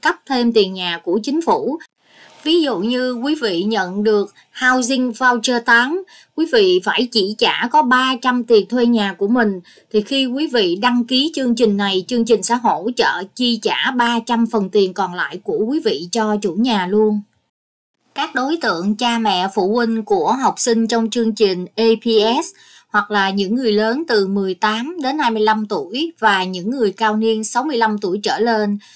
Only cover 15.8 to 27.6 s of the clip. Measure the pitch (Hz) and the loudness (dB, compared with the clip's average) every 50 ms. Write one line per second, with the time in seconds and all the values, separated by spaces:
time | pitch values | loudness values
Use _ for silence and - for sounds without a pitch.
15.8 | 311 226 160 139 165 180 - 233 214 214 214 208 208 202 160 185 233 262 233 202 | -2 -2 -2 -2 -6 -4 -2 -2 0 0 0 -2 -2 -2 -2 0 0 0 0 0
16.8 | 180 180 196 214 220 214 208 208 208 - _ _ _ _ _ _ _ _ _ _ | 0 0 2 2 4 2 2 0 -4 -8 _ _ _ _ _ _ _ _ _ _
17.8 | _ _ _ _ _ _ _ - 285 320 - 262 254 269 320 330 - 233 190 165 | _ _ _ _ _ _ _ -6 -6 -4 -4 -4 -2 -2 -2 -2 -2 -2 -2 -2
18.8 | 175 202 214 208 247 240 233 233 226 214 190 180 180 196 - 220 185 185 214 240 | -2 -2 -2 0 0 -2 0 0 0 0 0 0 -2 -2 0 0 0 0 0 0
19.8 | 240 226 226 226 214 - 208 190 156 165 220 262 262 220 - - - 254 233 226 | 0 0 -2 -4 -2 0 0 0 2 0 0 0 0 -2 0 0 0 0 2 0
20.8 | 226 214 240 233 226 226 214 247 226 220 220 - 220 196 190 180 180 180 - - | 0 0 0 0 0 0 0 0 0 0 2 2 2 2 2 -2 -6 -6 -4 0
21.8 | 226 226 226 226 - 233 226 220 202 220 233 285 330 - - - - - - - | 2 2 2 2 0 2 2 2 4 2 2 0 -2 -4 -8 -14 -20 -20 -20 -20
22.8 | _ _ - 208 202 - 214 208 196 196 196 202 202 185 214 247 269 233 208 208 | _ _ -2 -2 -2 0 0 0 0 0 0 -2 -2 0 -2 0 0 0 2 2
23.8 | 214 220 233 277 330 330 247 214 196 190 196 202 196 190 185 185 - 214 214 220 | 2 0 0 -2 -2 0 0 2 2 0 0 -2 -2 -2 -2 -2 0 0 0 -2
24.8 | 240 294 349 359 285 262 277 311 294 240 226 220 214 214 220 214 214 208 214 175 | -4 -6 -8 -6 -4 -4 -2 0 -2 0 0 2 2 2 0 0 -2 -4 -4 -6
25.8 | 139 - 208 262 311 330 - - 220 220 202 190 185 185 185 185 175 208 254 285 | -6 -6 -6 -6 -6 -6 -6 -2 0 2 2 2 0 -4 -6 -6 -6 -6 -2 0
26.8 | 233 202 185 - 226 220 214 214 220 220 226 220 220 - - 240 | 0 -2 0 0 0 0 0 0 0 0 0 0 -2 -2 -2 -2